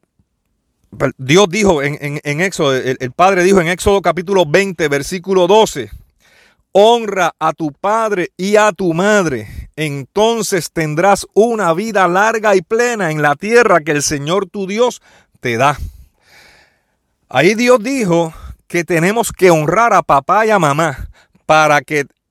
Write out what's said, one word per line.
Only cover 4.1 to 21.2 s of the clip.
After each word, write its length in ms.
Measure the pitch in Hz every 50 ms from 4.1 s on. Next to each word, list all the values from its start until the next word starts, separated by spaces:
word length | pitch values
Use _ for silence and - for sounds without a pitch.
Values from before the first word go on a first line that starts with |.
| 160 180 170 175 196 190 175
veinte, 420 | 143 147 190 196 196 180 - 170 147
versículo 580 | 139 139 143 - 180 185 170 190 196 185 175
doce, 440 | 175 202 220 220 - - 147 110 104 - - - _ _ _ _ _ _ _ _ _ _ _ _ _
"Honra 640 | _ 190 208 226 240 240 226 208 196 185 175 156 - _
a 140 | 156 160
tu 180 | 156 - 165 151
padre 600 | 139 _ - 196 214 226 226 220 208 208 165 - -
y 200 | - 180 196 208
a 160 | 208 208 214
tu 220 | 180 - 196 175 160
madre, 760 | 165 190 208 214 208 185 156 135 110 104 - - - - - _
entonces 920 | - 156 151 143 139 131 - _ 202 214 226 233 226 202 - 202 175 151 -
tendrás 540 | - 170 156 151 151 156 180 196 202 - - - _
una 380 | 196 214 240 233 220 196 170 160
vida 340 | 170 214 226 202 202 190 175
larga 480 | 175 190 208 226 226 226 208 214 202
y 60 | 190
plena 480 | 165 - 220 226 240 247 240 214 190 160
en 100 | 156 151
la 160 | 147 147 143
tierra 440 | - 190 208 233 233 - 214 180 165
que 120 | 147 160
el 100 | 151 147
Señor 460 | 135 - 156 139 143 151 175 202 196 175
tu 180 | _ 208 190
Dios 360 | 180 202 220 247 247 - - _ _ _ _ _ _ _ _
te 180 | - 127 117 113
da". 200 | 131 143 147 - - - - - - _ _ _ _ _ _ _ _ _ _ _ _ _ _ _ _ _ _ _ _ _ _ _ _ _
Ahí 260 | - 127 151 175 220
Dios 280 | 214 247 247 247 247
dijo 500 | 196 254 277 269 220 180 165 170 170 160 160 - - - - - _
que 180 | _ - 175 165
tenemos 480 | - 180 160 165 185 214 233 208 -
que 180 | - - 180 185
honrar 420 | 170 156 151 147 170 196 233 233
a 100 | 208 180
papá 440 | 160 - 151 139 139 - 180 208 226
y 40 | 220
a 80 | 214 196
mamá 520 | 165 147 139 151 170 156 131 - - - - _